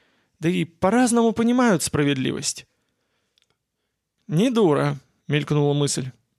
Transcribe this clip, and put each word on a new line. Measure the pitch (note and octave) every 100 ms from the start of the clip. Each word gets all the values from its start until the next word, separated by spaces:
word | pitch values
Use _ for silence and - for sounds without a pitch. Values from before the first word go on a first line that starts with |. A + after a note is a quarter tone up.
| _ _ _ _
Да | D#3+
и | F#3 E3
по-разному | _ F#3 A#3 B3 A#3 A3+
понимают | A3 A#3 B3 A#3+ F3+
справедливость. | - D3 C#3+ C3+ C3+ - C#3 - - _ _ _ _ _ _ _ _ _ _ _ _ _ _ _ -
"Не | D#3 B3+
дура", | A#3 F#3+ C#3+ C#3+ C#3+ - _ -
мелькнула | D3 C#3+ D3 C#3+
мысль, | C#3+ C#3+ - C3 - _